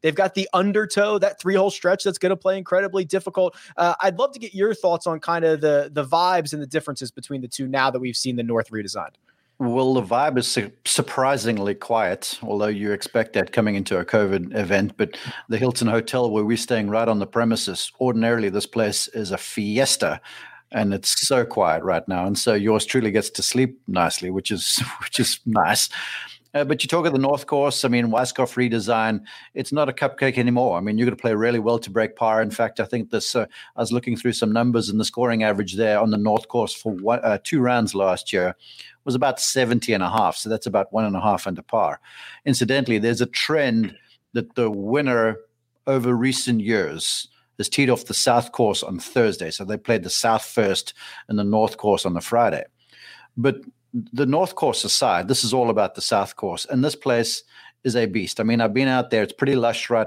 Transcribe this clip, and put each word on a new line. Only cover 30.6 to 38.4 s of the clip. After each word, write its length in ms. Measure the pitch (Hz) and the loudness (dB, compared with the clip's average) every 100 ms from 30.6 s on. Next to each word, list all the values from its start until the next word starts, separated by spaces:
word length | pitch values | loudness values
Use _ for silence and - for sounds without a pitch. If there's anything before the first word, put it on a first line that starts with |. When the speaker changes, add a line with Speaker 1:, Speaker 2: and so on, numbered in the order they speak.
| 127 87 | 2 0
Speaker 2:
I 20 | |
mean, 160 | 104 110 | -2 0
you 80 | |
gotta 120 | 120 98 | 0 0
play 180 | 117 | 0
really 240 | 107 117 117 | 2 2 2
well 220 | 110 117 | 0 0
to 100 | 101 | 0
break 240 | 107 110 | -2 -2
par. 260 | - 113 110 | 0 0 2
In 120 | 107 | 0
fact, 260 | 110 113 - | -2 -2 -2
I 60 | |
think 260 | 98 120 113 | -4 -4 -2
this, 240 | 110 - | -4 -2
uh, 120 | 120 104 - - | -2 -4 -8 -12
I 60 | - | -6
was 100 | 113 | -2
looking 260 | 120 120 117 | -2 -2 -2
through 180 | 123 | -2
some 180 | - 104 | 0 0
numbers, 360 | 113 123 117 101 | 2 2 2 0
and 120 | 107 | -2
the 40 | |
scoring 380 | 104 117 123 113 | -2 0 0 2
average 320 | 107 101 92 | 2 0 -2
there 240 | 98 107 104 | 0 2 4
on 120 | 110 | 2
the 60 | 104 | 2
North 300 | 107 110 - | 2 0 0
Course 260 | 120 104 | -2 -2
for 200 | - 110 | -4 -6
one, 260 | 90 104 120 | -2 -2 0
uh, 140 | 113 101 | 0 0
two 180 | - 151 | 0 0
rounds 360 | 123 120 107 98 | 2 2 0 0
last 360 | 95 87 - | 0 0 -2
year 220 | 95 | -2